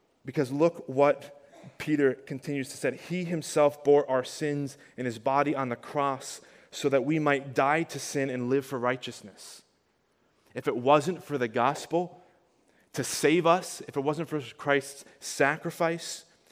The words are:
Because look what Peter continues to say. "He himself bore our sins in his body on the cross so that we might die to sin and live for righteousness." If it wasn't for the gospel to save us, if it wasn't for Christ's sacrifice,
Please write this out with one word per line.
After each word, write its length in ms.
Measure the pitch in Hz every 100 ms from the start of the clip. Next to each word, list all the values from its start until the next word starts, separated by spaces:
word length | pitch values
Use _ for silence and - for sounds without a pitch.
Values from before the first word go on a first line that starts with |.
| _ _
Because 260 | - 151 123
look 380 | 143 170 170 -
what 440 | 131 143 139 - - - - - -
Peter 360 | - 147 135
continues 540 | 127 - 135 - 143 127
to 60 | -
say. 200 | 135 - -
"He 160 | 175
himself 580 | 170 170 - 156 147 -
bore 240 | - 143 -
our 140 | 131
sins 520 | 127 - 151 143 139 - - -
in 100 | 123
his 120 | 110
body 360 | 135 139 143
on 140 | 139 131
the 80 | 117
cross 640 | - 147 139 131 - - - - _
so 180 | - 143
that 160 | 135
we 140 | 127 156
might 360 | 147 139 139
die 300 | 131 139 156
to 140 | 165 139
sin 300 | - 143 139
and 220 | 127 123
live 160 | 139 135
for 120 | 131
righteousness." 840 | 120 127 - - 104 90 - - _ _ _ _ _ _ _ _ _
If 160 | 131 139
it 80 | 120
wasn't 480 | 123 147 143 170
for 140 | - 143
the 100 | 120
gospel 720 | 120 123 147 - 165 - - _ _ _ _ _ _ _
to 100 | -
save 440 | 127 - 147 170 165
us, 360 | 180 175 - -
if 80 | 143
it 40 |
wasn't 280 | 139 156 156
for 120 | 156
Christ's 640 | 120 - 143 143 135 - - -
sacrifice, 1040 | - - 139 160 170 - 165 170 - - - _ _